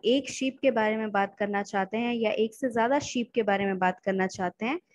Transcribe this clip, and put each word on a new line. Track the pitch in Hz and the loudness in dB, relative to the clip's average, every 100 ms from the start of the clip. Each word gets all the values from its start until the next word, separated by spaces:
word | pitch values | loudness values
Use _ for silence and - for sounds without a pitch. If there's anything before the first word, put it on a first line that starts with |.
| 208 | 2
एक | 269 262 | 2 0
sheep | - 262 262 | -4 -4 0
के | 269 | 0
बारे | 226 214 220 | 2 0 0
में | 220 | -2
बात | 202 196 - | 0 0 -2
करना | 202 202 | -2 -2
चाहते | 202 202 190 220 | -2 -2 -2 -2
हैं | 240 | -2
या | 240 214 | 0 0
एक | - 226 - | 0 -2 0
से | 262 | -2
ज्यादा | 226 233 285 | 0 2 2
sheep | - 247 240 - | 0 -4 -2 -2
के | |
बारे | 202 196 196 | 2 2 2
में | 190 | 2
बात | 185 185 | 0 0
करना | - 190 185 | -2 0 0
चाहते | - 180 - 226 | -2 -6 -4 -6
हैं, | 330 _ | -6 _